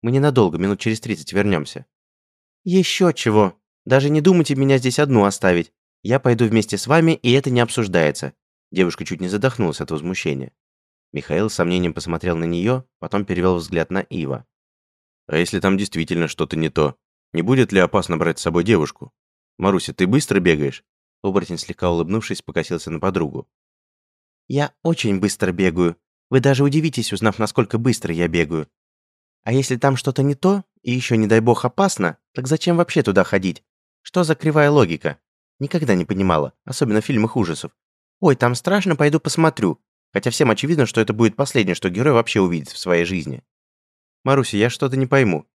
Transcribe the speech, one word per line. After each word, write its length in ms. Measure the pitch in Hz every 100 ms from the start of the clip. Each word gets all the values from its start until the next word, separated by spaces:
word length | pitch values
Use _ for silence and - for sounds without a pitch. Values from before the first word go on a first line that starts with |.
Мы 100 | 113
ненадолго, 460 | 131 147 127 101 80
минут 220 | 95 101
через 200 | - 110
тридцать 320 | - 92 76
вернёмся». 540 | 92 104 85 73 - - _ _ _ _ _ _ _
«Ещё 480 | - 185 180 - 180
чего! 480 | 151 - 107 101 - _ _
Даже 240 | - 131 143
не 120 | 151
думайте 340 | 151 180 151
меня 240 | 139 135 135
здесь 200 | 127 123
одну 260 | 147 123
оставить! 480 | 101 95 95 87 87 _ _ _
Я 180 | 92 131
пойду 260 | 127 117 117
вместе 320 | 110 104 101
с 80 | 117
вами, 260 | 156 165
и 200 | 165 120
это 180 | 127 139
не 100 | 123
обсуждается». 720 | 120 - 107 90 78 71 69 - _ _ _
Девушка 320 | 85 90 -
чуть 160 | 82 85
не 80 | 90
задохнулась 520 | 101 131 117 92 76
от 100 | 78
возмущения. 600 | 78 80 92 87 67 65 _ _ _ _ _ _
Михаил 380 | 73 - 78 85
с 40 |
сомнением 400 | - 87 90 87
посмотрел 420 | 80 82 82 90 82
на 80 |
неё, 400 | 82 85 98 127 127 _
потом 260 | - 101
перевёл 320 | 101 90 92 90
взгляд 340 | 80 85 80
на 100 | 95
Ива. 460 | - - 71 65 - _ _ _ _ _ _ _ _
«А 100 | 78
если 240 | 87 98
там 160 | 98 98
действительно 520 | 101 82 80 85 82
что-то 280 | - 78 80
не 120 | 80
то? 280 | - 73 - _ _ _
Не 100 | 82
будет 300 | 85 131 117
ли 80 | 95
опасно 360 | 90 104 87 82
брать 220 | 82 80
с 40 |
собой 220 | - 85
девушку? 480 | 85 104 73 - - _ _ _ _ _
Маруся, 360 | 95 95 -
ты 120 | - 92
быстро 340 | 127 - 101
бегаешь?» 440 | 87 78 69 - _ _ _ _
Оборотень, 360 | 98 95 87 85
слегка 320 | - - 90
улыбнувшись, 520 | 85 82 107 107 95
покосился 480 | - 82 80 85 -
на 100 | 80
подругу. 480 | 92 87 78 - - _ _ _ _ _ _ _ _ _ _
«Я 240 | 131 147 _
очень 360 | 160 165 113 98
быстро 340 | 98 - 95
бегаю. 440 | 90 95 85 87 85 _ _ _
Вы 120 | 131
даже 220 | 131 135
удивитесь, 500 | 143 143 156 123 113
узнав, 260 | 98 110 98
насколько 400 | 107 - 113 113
быстро 340 | 120 113 82
я 160 | 82 85
бегаю. 400 | 82 78 80 76 _ _ _ _ _ _ _
А 80 | -
если 240 | 127 135 127
там 200 | 143 131
что-то 260 | - 131
не 120 | 135
то 300 | 139 180 202 190 _
и 100 | -
ещё, 220 | 123 123
не 120 | 117 107
дай 140 | 113
бог, 240 | 113 117
опасно, 540 | 127 - 196 - 90 - _
так 140 | - 131
зачем 280 | 156 - 170
вообще 260 | 170 -
туда 220 | 123 98
ходить? 400 | 92 101 92 85 _ _ _ _
Что 220 | - -
за 100 | 170
кривая 360 | 160 156 151 147
логика? 480 | 147 101 80 80 69 _ _ _ _
Никогда 360 | 143 175 147
не 100 | 95
понимала, 480 | 85 95 95 82 71 _
особенно 360 | - 135 110 107
в 40 |
фильмах 320 | - 131 113 -
ужасов. 360 | 90 78 76 _ _ _ _ _
Ой, 160 | 180 131
там 180 | 120
страшно, 420 | 123 - 202 185 151
пойду 240 | 147 156
посмотрю. 600 | 156 151 160 - 101 73 _ _ _
Хотя 180 | 101 110
всем 200 | 113 143
очевидно, 360 | 107 139 160 120
что 140 | -
это 120 | 110
будет 240 | 110 113 -
последнее, 380 | 139 - 98
что 160 | 87 95
герой 220 | 90 135
вообще 280 | 120 117 -
увидит 280 | 95 85 67
в 100 | -
своей 260 | - 87
жизни». 380 | 85 92 73 64 _ _ _ _ _ _ _ _
«Маруся, 320 | - 139 123 104
я 140 | 113
что-то 260 | - 139 135
не 100 | 127
пойму. 400 | 139 123 80 -